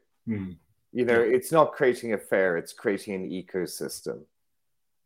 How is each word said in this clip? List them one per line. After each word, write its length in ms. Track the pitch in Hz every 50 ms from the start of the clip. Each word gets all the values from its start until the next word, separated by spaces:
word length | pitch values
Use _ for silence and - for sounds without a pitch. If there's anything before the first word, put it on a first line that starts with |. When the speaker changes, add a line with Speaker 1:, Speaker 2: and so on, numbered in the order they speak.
| _ _ _ _ _
Speaker 1:
Mm. 300 | 113 107 101 95 92 85 - _ _ _ _ _ _
Speaker 2:
You 140 | - 123 120
know, 180 | 120 117 117 117
Speaker 1:
Yeah. 120 | 110 127
Speaker 2:
it's 180 | 127 - - 160
not 180 | 160 147 -
creating 420 | - - 143 123 120 120 120 117 107
a 40 |
fair, 400 | 95 - - 120 98 95 92 85
it's 160 | 82 - - -
creating 400 | - - 117 98 95 - 110 98
an 140 | 92 92 73
ecosystem, 920 | 90 92 87 - - 92 87 78 - - 78 - - - - 76 58 - 73 _ _ _ _ _ _ _ _ _ _ _ _ _ _ _ _